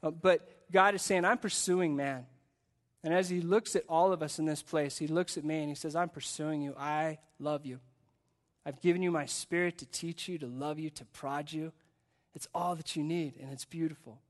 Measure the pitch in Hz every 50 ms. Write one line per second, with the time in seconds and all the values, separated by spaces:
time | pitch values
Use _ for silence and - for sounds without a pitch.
0 | - 156 160 165 - 190 175 156 - - - - _ _ 175 190 190 202 202 190
1 | - - 202 185 170 190 233 240 - 202 - - - - 180 180 185 160 147 139
2 | 139 139 135 127 123 - _ _ _ _ _ _ _ _ _ _ _ _ _ _
3 | - 160 165 180 190 180 180 180 170 170 190 220 220 - - 185 - - 165 165
4 | 175 190 185 160 156 147 - - 156 156 151 147 - - - 156 147 143 - -
5 | 160 151 156 170 180 - - 165 147 151 156 160 151 147 147 - - 160 147 165
6 | 175 165 - 147 139 - - - 151 151 156 147 143 143 135 127 139 147 151 156
7 | 160 160 156 156 _ _ _ _ 139 147 151 143 147 135 127 127 _ _ _ _
8 | _ _ _ _ _ _ _ _ _ _ _ _ _ 147 139 - - 180 170 180
9 | 185 175 170 156 143 - - - - _ 170 170 180 175 170 - 139 - - -
10 | - 170 165 - - - 180 165 143 120 123 131 143 151 151 156 156 156 147 -
11 | - _ _ - - 135 139 147 147 147 160 156 156 160 156 _ _ _ _ _
12 | _ _ _ _ _ _ _ 151 - - _ 170 170 175 180 160 160 - - 160
13 | 147 151 165 175 165 143 123 - 135 135 135 127 - _ - 165 165 156 156 -
14 | - 127 113 127 _